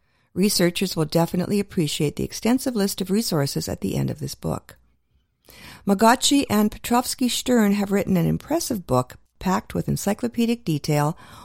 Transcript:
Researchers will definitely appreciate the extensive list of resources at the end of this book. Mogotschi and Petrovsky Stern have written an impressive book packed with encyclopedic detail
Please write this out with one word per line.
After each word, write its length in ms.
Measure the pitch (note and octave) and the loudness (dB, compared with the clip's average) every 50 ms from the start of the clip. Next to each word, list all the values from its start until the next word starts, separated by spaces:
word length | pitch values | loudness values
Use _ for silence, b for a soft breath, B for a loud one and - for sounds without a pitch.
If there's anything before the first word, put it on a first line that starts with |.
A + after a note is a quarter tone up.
| _ _ _ _ _ _ - | _ _ _ _ _ _ -2
Researchers 600 | F3 F#3+ G#3 - - F3+ F3 F3 - G3+ F#3 - | 0 0 2 2 2 2 2 0 0 -4 -4 -2
will 80 | E3+ D#3 | -2 -2
definitely 560 | D#3 - E3+ E3+ - - F3+ F3 - G3+ G3+ | 0 2 0 0 0 0 -2 -2 0 -2 -2
appreciate 560 | G3+ - - - D#3 D3 - - D#3+ C#3+ C#3+ | -2 -2 -2 -2 -2 0 0 0 -2 -2 -2
the 80 | - - | -4 -6
extensive 520 | - - - - A3 B3 C4 - C4+ B3 | -6 -6 -4 0 0 0 0 0 -2 -2
list 240 | G#3+ G3 G3+ - - | 0 -2 -2 -2 -4
of 100 | F#3+ F3+ | -4 -2
resources 580 | F#3+ G#3+ A#3 - F3+ D3+ C#3+ C#3+ - E3 D#3+ - | -2 -2 -2 0 -2 -2 -2 -2 -2 -4 -6 -6
at 120 | - - | -6 -6
the 160 | - G3 - | -6 -4 -4
end 120 | C#3+ C3+ C3+ | -2 -2 -4
of 120 | B2+ D3+ | -4 -6
this 140 | D3+ C#3 - | -8 -10 -10
book. 420 | - - D#3+ D3 - - - - - _ _ _ _ _ _ _ _ _ _ _ _ _ B B B B B B B B | -8 -6 -6 -6 -6 -8 -14 -20 -20 _ _ _ _ _ _ _ _ _ _ _ _ _ B B B B B B B B
Mogotschi 580 | G3 G3+ G3 A3+ A3+ B3 B3+ - - C#4+ C#4+ C4+ - | 0 2 4 6 6 6 6 4 2 2 2 2 2
and 220 | - G#3+ G#3 G#3+ | 2 2 2 2
Petrovsky 580 | - - - - A#3+ A#3+ C4+ - - - B3+ A#3+ | 0 -4 -4 0 0 0 0 0 -4 -2 -2 -2
Stern 440 | - - - - B3 A#3+ G#3+ G3+ G3+ | -2 -2 0 2 4 4 4 4 4
have 180 | G#3 G3 G3+ | 2 0 0
written 260 | G3 G3+ - - F#3+ | 0 0 2 2 2
an 100 | F3 E3 | 2 2
impressive 600 | D#3+ D#3+ E3 - - D4 E4+ - - B3+ G3 E3+ | 2 0 -2 -2 -2 -2 -2 -2 -2 -6 -6 -2
book 300 | - B2+ B2+ B2+ - - - _ _ _ - | 0 2 2 0 0 -6 -20 _ _ _ -6
packed 340 | - F#3+ F#3 G#3 - - - | -2 -2 -2 -2 -2 -4 -6
with 140 | F3 D#3+ - | -4 -2 -2
encyclopedic 760 | C#3+ C#3+ - G3+ G#3+ - - A#3 - A#3 A#3 A3+ A#3+ A#3+ - | -2 -2 -2 -2 -2 -2 -4 -4 -2 0 0 0 0 -2 -2
detail 520 | - D#3 C#3+ - - D3+ D3 D3 D3+ E3 B B B B B B | -2 -2 -2 0 0 2 2 2 0 -2 B B B B B B